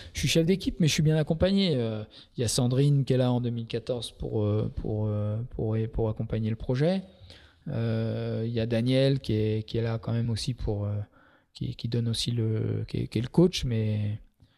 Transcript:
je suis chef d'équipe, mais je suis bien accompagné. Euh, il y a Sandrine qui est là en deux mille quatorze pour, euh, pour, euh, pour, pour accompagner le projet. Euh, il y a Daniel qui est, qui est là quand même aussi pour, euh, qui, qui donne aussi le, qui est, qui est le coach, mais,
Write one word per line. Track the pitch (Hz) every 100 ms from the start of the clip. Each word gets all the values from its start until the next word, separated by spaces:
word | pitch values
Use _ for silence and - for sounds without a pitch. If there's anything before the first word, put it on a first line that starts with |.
| -
je | -
suis | 143
chef | 165 165
d'équipe, | 190 269 -
mais | 156
je |
suis | -
bien | 156 156
accompagné. | 147 160 185 196 190
Euh, | 131 113 107 107 - - -
il |
y |
a | 113
Sandrine | - 123 127 143 139
qui | 131
est | 127
là | 123
en | 123
deux | 120
mille | 117 113
quatorze | 117 - 123 113
pour, | - 120 113
euh, | 104 107 113 -
pour, | 107 107 107
euh, | 104 104 110 120
pour, | - 110 110 110
pour | 113 110
accompagner | 107 110 113 110
le |
projet. | 110 - 127 160 190 185 - - - - _ -
Euh, | 117 117 113 113 113 117 110 117
il |
y | 117
a | 113
Daniel | 113 120 131 135 135
qui | -
est, | 107 107 110 107
qui | 113
est |
là | 113 113
quand | -
même | 117 117
aussi | 107 -
pour, | 117 - 104 104
euh, | 104 104 _ _ _ _
qui, | - 123
qui | - 117
donne | 120 117
aussi | 113 -
le, | 120 110 110 110 107 110
qui | 117
est, | 123
qui | 110
est |
le | 131
coach, | - 180 -
mais, | 131 110 107 107 104 107 - _ _